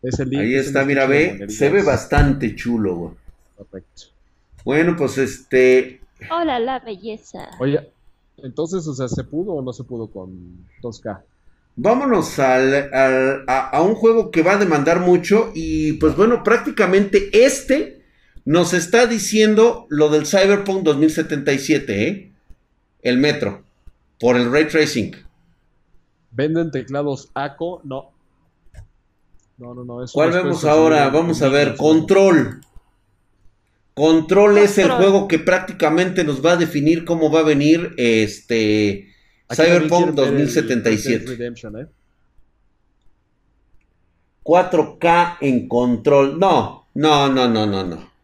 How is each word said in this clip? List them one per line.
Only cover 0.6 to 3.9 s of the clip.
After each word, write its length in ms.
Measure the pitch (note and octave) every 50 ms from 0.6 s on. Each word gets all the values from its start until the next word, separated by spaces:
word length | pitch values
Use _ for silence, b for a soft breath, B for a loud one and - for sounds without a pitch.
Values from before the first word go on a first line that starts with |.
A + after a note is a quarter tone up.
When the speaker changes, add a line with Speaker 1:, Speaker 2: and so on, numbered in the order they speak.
Speaker 1:
el 60 | C3+
Speaker 2:
está, 160 | C#3+ C#3 C#3 C3+
mira, 180 | C#3 C#3+ C#3 C3+
Speaker 1:
estuche 140 | C3 C#3
de 80 | C#3+ D#3
Speaker 2:
ve, 80 | F3+ G#2
Speaker 1:
monerías. 260 | G2+ G2+ G2 G#2+ -
Speaker 2:
se 100 | D3 C#3+
ve 140 | E3+ G3+ F#3+
bastante 720 | D3+ C3 A#2+ - - D3 C#3+ C#3+ C#3+ C#3 C#3+ C3+ A2 G#2
chulo, 400 | - - A#2+ A#2+ A2+ G#2 F#2+ F2+
güey. 180 | E2+ E2+ E2+ - _ _ - - _ _ _ _
Speaker 1:
Correcto. 460 | _ G2 _ - F#2+ - _